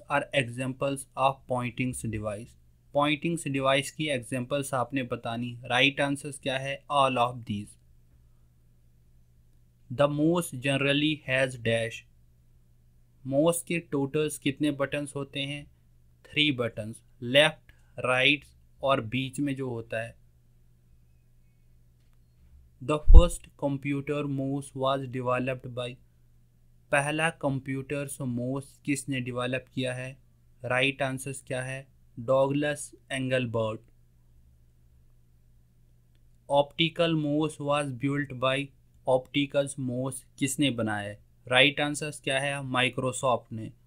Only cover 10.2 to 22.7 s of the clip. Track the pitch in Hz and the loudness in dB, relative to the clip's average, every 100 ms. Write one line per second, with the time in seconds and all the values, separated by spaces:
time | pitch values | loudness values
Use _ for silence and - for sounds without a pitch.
10.2 | 151 175 170 143 135 135 139 143 151 147 | 2 2 -2 -6 -2 0 0 2 0 -2
11.2 | - 131 135 127 113 113 113 - - _ | -2 0 0 -2 -2 -2 -2 -8 -18 _
12.2 | _ _ _ - _ _ - - _ _ | _ _ _ -20 _ _ -20 -20 _ _
13.2 | 127 135 165 170 - 170 165 143 135 151 | -4 2 4 2 -2 -6 -2 -2 -2 0
14.2 | 151 147 - 135 151 139 139 147 147 147 | -2 -2 -4 0 -2 0 -2 -4 -8 -8
15.2 | 139 143 139 147 143 _ _ - _ _ | -10 -8 -8 -10 -14 _ _ -20 _ _
16.2 | - 151 151 123 117 - 107 113 - - | -8 -2 0 0 -2 -4 -12 -14 -18 -14
17.2 | 120 135 156 156 _ - - - 120 127 | 0 4 4 2 _ -20 -20 -8 -2 2
18.2 | 135 143 - - - - 139 135 110 123 | 4 2 -2 -20 -20 -6 0 0 0 -4
19.2 | 135 131 143 135 131 117 113 113 117 - | -6 -6 -6 -6 -8 -8 -8 -8 -10 -14
20.2 | - _ _ _ _ _ _ - _ _ | -20 _ _ _ _ _ _ -20 _ _
21.2 | _ _ _ _ _ - _ _ _ _ | _ _ _ _ _ -20 _ _ _ _
22.2 | _ _ - - - | _ _ -20 -20 -20